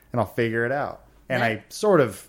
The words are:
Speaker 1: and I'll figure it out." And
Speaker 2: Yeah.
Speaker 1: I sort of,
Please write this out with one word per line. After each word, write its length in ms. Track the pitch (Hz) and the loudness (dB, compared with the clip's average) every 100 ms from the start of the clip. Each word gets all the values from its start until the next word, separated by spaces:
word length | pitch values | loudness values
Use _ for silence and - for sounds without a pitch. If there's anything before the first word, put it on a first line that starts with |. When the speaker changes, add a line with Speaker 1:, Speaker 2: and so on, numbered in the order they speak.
| _ | _
Speaker 1:
and 80 | 123 | -4
I'll 60 | 101 | -2
figure 380 | - 117 113 120 | -2 -2 0 -2
it 60 | |
out." 300 | 139 113 - - _ - | -2 -4 -8 -18 _ -6
And 120 | 127 | -2
Speaker 2:
Yeah. 60 | 117 | 0
Speaker 1:
I 180 | 107 - | -2 -8
sort 300 | - 214 180 | -2 4 4
of, 280 | 123 98 | 4 -2